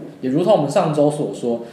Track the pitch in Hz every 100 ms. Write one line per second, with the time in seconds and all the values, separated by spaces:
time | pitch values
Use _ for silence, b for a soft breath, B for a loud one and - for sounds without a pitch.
0 | B B 131 139 190 190 143 208 165 151
1 | 147 147 113 - 120 117 B